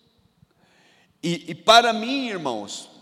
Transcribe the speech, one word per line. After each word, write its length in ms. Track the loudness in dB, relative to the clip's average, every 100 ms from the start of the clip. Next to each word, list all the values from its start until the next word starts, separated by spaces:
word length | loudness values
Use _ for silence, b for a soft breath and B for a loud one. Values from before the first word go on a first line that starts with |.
| _ _ _ _ _ b b b b b b _
E, 280 | -6 -6 -8
e 40 |
para 380 | -4 4 6 6
mim, 360 | 0 -4 -4 -6
irmãos, 600 | -6 -6 -6 -8 -14 -16 -16